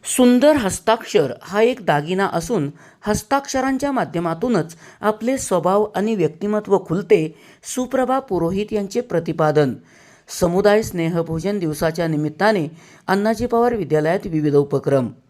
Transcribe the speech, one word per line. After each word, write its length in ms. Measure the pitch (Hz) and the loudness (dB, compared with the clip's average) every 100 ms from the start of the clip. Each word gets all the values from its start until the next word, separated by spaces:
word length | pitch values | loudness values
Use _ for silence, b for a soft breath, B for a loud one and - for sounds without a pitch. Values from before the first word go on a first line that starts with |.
| - - | -6 4
सुंदर 380 | 247 247 285 302 | 6 8 6 4
हस्ताक्षर 760 | 202 - - 226 - 208 139 - | 0 -2 0 0 2 0 0 -4
हा 200 | - 196 | -6 2
एक 240 | 226 254 175 | 2 2 0
दागिना 440 | 147 147 185 196 | 0 0 -2 0
असून 360 | - 165 226 143 B B B | -2 -2 -4 -4 B B B
हस्ताक्षरांच्या 920 | - 208 - 277 277 262 269 262 285 | -4 -4 0 -2 0 -4 -2 -2 -2
माध्यमातूनच 840 | 262 175 170 170 165 254 214 156 - B B | -2 -2 -4 -4 -4 0 0 -2 -10 B B
आपले 360 | 208 214 226 269 | -4 -2 -2 -4
स्वभाव 480 | - 185 170 196 208 196 | 0 0 2 2 0 -2
आणि 200 | 208 220 | -2 0
व्यक्तिमत्व 640 | 156 160 202 214 208 196 190 | -2 -2 -4 -4 0 -2 0
खुलते, 480 | 170 202 196 156 B B B - - | -6 0 -2 -2 B B B -10 -8
सुप्रभा 440 | 247 262 254 262 | -4 -2 0 -2
पुरोहित 460 | 262 180 165 190 208 | -2 -2 -2 -2 -4
यांचे 300 | 214 196 233 | -4 -4 -6
प्रतिपादन. 720 | 240 170 165 156 156 151 143 113 b b b b _ - | -2 -4 -4 -2 2 2 2 -2 b b b b _ -4
समुदाय 420 | 175 175 202 208 | 0 2 4 4
स्नेहभोजन 760 | 220 175 165 185 196 160 175 208 | 2 -2 -2 -2 -2 -4 -2 -2
दिवसाच्या 480 | 165 151 165 165 165 | -2 -2 -2 -2 -2
निमित्ताने 600 | 151 151 151 202 208 147 B B B - | 0 -2 0 2 2 -2 B B B -2
अण्णाजी 380 | 196 208 220 240 | 0 0 -2 0
पवार 300 | 233 240 226 | 2 2 0
विद्यालयात 440 | 151 151 151 190 202 | 0 0 2 0 -2
विविध 300 | 160 151 143 | 0 4 2
उपक्रम. 520 | 143 139 135 135 117 - | 2 0 2 0 0 -8